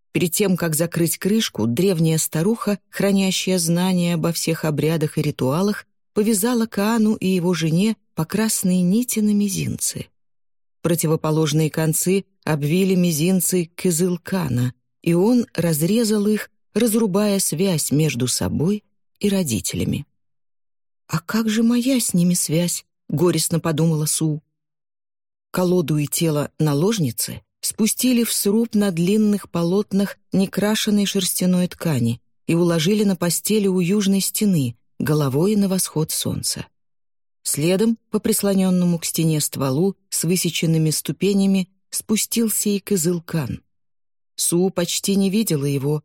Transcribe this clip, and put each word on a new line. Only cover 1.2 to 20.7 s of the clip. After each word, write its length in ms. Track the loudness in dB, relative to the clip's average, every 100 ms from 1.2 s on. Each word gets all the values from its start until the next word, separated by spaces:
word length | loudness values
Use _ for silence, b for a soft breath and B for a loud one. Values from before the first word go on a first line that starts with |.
| 0 0 -2 -2 -2
древняя 520 | 0 0 2 2 2
старуха, 600 | -2 -2 0 0 -2 -4 _
хранящая 680 | -2 0 2 2 0 -2 0
знания 560 | 0 0 2 0 0
обо 180 | 0 -2
всех 320 | -2 -2 -2
обрядах 540 | -2 0 0 0 -2 -2
и 40 |
ритуалах, 640 | -4 -2 -2 0 -2 -4 -8 _ _
повязала 540 | -2 2 2 2 0 -2
Каану 480 | -2 0 2 2
и 120 | 2 0
его 280 | 0 0
жене 420 | 0 0 2 0 -2 _
по 100 | -8
красной 560 | -4 -2 -2 0 0 2
нити 400 | 2 2 0 0
на 120 | 0
мизинцы. 720 | 2 0 -2 -6 -4 -6 -8 -14 _ _ _ _ _ _ _
Противоположные 880 | -2 0 0 0 0 0 2 0 0
концы 540 | 0 -2 0 0 0 -2 _
обвили 500 | -4 -2 0 0 2
мизинцы 760 | 2 2 2 2 2 0 -2 -4
Кызылкана, 1000 | -4 -2 0 0 -2 -4 -4 -2 -2 -2 -6 _ _
и 140 | 0
он 320 | 2 4 2 0
разрезал 720 | -2 -2 0 0 0 2 0 0
их, 240 | -2 -4 _ _
разрубая 640 | -2 0 2 0 0 0 0
связь 520 | -2 -2 0 0 0
между 380 | 0 0 0 -2
собой 560 | -2 -2 -2 0 -2 -6 _ _ _
и 60 | -2
родителями. 800 | 0 0 -2 -4 -4 -2 -4 -6 _ _ _ _ _ _